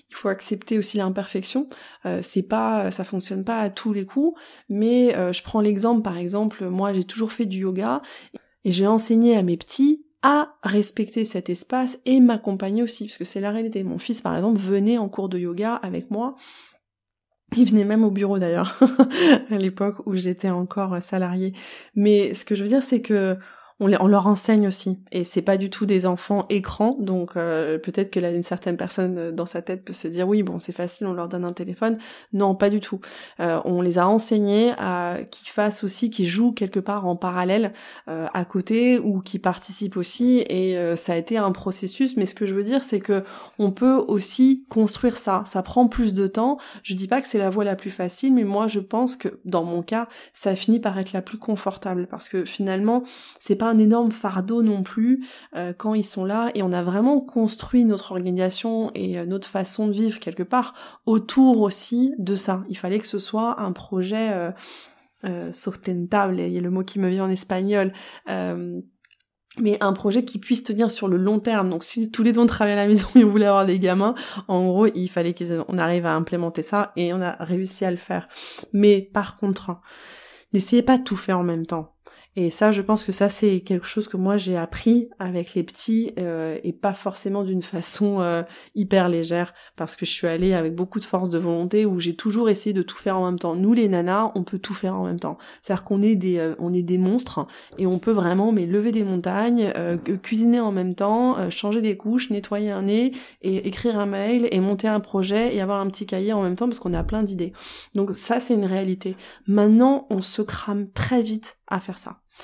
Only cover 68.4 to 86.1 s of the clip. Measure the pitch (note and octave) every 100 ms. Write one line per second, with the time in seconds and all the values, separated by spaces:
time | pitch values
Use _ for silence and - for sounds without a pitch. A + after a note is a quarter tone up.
68.4 | F3+ F3 F3 F3+ F#3 _ _ _ _ _
69.4 | _ - G#3+ G#3 G3+ G3 G#3 A3+ B3 G3
70.4 | - A#3+ - G#3 A3+ - G3 F3+ F#3+ G#3+
71.4 | A#3 A3 F#3 E3+ - A#3+ A3 - A3+ A#3
72.4 | A#3 - G#3 G3+ G3+ G#3 F#3+ B3+ G#3+ G#3
73.4 | G3+ G3 F#3+ F#3 F#3 F#3 G3 - - G3
74.4 | F#3+ F#3 F#3 F#3 G#3+ F3+ F3+ F3+ E3+ F3
75.4 | F3 E3 - F3+ E3 F3 E3+ D#3+ D#3+ F3
76.4 | E3+ E3 D#3 G#3 G3+ - F3 F#3 F3+ -
77.4 | E3 F3+ F#3+ - F#3+ F3+ - F3+ - -
78.4 | - - - G3+ G#3 G3+ G3 G#3 G3 -
79.4 | G3+ F#3+ - F3 - - - - - -
80.4 | _ G3+ - A#3+ B3 B3+ B3+ F#3+ - F#3
81.4 | F3 E3 D#3+ E3 D#3 _ - - _ G3
82.4 | E3+ - G#3+ G3+ G3 G#3+ - F#3+ G3+ G3+
83.4 | G#3+ F#3 F#3 F3+ - A3 G#3+ F#3 F#3+ G3+
84.4 | F#3 F3 E3 - A3+ A#3+ A#3 - F#3 F3+
85.4 | F3 F3+ E3+ - - A3+ A3+